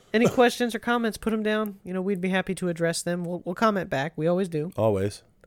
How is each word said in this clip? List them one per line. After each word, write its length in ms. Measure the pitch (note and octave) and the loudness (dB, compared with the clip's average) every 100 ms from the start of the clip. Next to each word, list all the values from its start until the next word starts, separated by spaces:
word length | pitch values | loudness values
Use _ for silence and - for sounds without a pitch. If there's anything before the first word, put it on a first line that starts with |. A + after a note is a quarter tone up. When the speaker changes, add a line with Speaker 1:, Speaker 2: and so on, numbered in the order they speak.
| _ | _
Speaker 1:
any 120 | A3 A#3+ | 2 4
Speaker 2:
<laughs> 20 | |
Speaker 1:
questions 440 | - A#3+ - A#3+ | 6 4 4 -2
or 60 | A3 | -2
comments, 400 | A#3 A#3+ A3+ - | -2 0 0 -2
put 140 | G#3+ | -2
'em 100 | A3 | -2
down. 380 | G#3+ G#3+ G#3+ G3 | 0 0 -2 -8
You 100 | F3+ | -8
know, 80 | F#3 | -4
we'd 200 | F#3 F#3 | -2 -2
be 80 | F#3 | 0
happy 260 | F#3 F#3+ | 0 0
to 140 | F3 F3+ | -2 -4
address 340 | E3 E3 E3 | 0 0 0
them. 220 | F3 F3 | -2 -4
We'll, 180 | E3+ F3 | -4 -6
we'll 120 | E3+ F3+ | -6 0
comment 340 | A3 G3+ F#3 | 2 2 -2
back. 220 | C3+ D3+ | -4 -4
We 140 | - D#3+ | -2 0
always 200 | F3+ F#3+ | 0 0
do. 220 | D#3 E3 - | -4 -4 0
Speaker 2:
Always. 480 | A2 G2 G2+ - _ _ | 2 2 0 -4 _ _